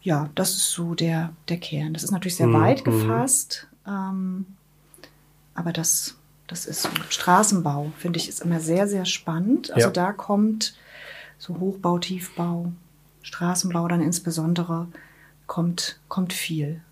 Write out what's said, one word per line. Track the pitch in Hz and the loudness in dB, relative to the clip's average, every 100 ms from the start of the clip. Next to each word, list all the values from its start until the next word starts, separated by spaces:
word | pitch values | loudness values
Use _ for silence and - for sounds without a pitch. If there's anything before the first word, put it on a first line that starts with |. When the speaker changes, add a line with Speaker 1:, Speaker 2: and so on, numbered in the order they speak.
Speaker 1:
ja, | - 147 151 - | 2 0 0 -2
das | 185 | -2
ist | - - | 0 -2
so | - 170 170 | -2 -4 0
der, | 165 165 165 160 - | 0 0 -2 -8 -6
der | 170 | -6
Kern. | - 147 156 | -4 -4 -4
Das | 160 | -4
ist | 180 | -2
natürlich | 190 185 170 | -2 -2 2
sehr | 120 | 4
Speaker 2:
Mhm, | |
Speaker 1:
weit | 113 175 269 | 6 6 4
Speaker 2:
mhm. | - | 4
Speaker 1:
gefasst, | 110 110 226 254 - - - - _ - | 2 4 2 2 0 -2 -10 -12 _ -8
ähm, | 196 190 190 185 185 185 - _ _ _ - - _ _ _ _ | -6 -4 -2 -4 -4 -8 -12 _ _ _ -20 -20 _ _ _ _
aber | - 170 | -6 -4
das, | 170 165 - - - _ _ _ | -2 0 -2 -4 -10 _ _ _
das | 175 - | -12 -8
ist | 156 | -4
so. | - - - | -4 -4 -6
Straßenbau, | - - 180 214 196 156 143 147 - | -4 4 6 6 4 2 0 -4 -6
finde | 175 165 | -4 -4
ich, | - | -4
ist | - | -4
immer | 175 170 | 0 0
sehr, | 156 170 202 | 2 2 4
sehr | 202 180 | 2 -2
spannend. | - - 160 190 277 - | -4 -2 0 2 2 2
Also | - 117 | 4 4
Speaker 2:
Ja. | |
Speaker 1:
da | 180 180 | 4 0
kommt | 202 - 202 214 220 - - - - - - - - | -2 0 4 4 2 -4 -8 -20 -20 -18 -18 -20 -20
so | - 165 | -10 -4
Hochbau, | 185 190 175 175 | -2 0 0 0
Tiefbau, | 175 185 175 - 170 170 175 175 - _ _ _ | 0 -6 -8 -6 -4 -2 -4 -8 -16 _ _ _
Straßenbau | - - 175 180 190 175 170 | -16 -4 -2 0 0 0 0
dann | 175 | 2
insbesondere, | 156 170 - 160 160 175 170 165 175 - - - - _ _ | 2 0 -2 -2 0 0 0 -2 -4 -12 -20 -20 -20 _ _
kommt, | - 170 175 - - _ | -2 0 0 -6 -8 _
kommt | - 180 | -4 -2
viel. | - - 160 143 165 - | -4 -4 -2 -4 -6 -12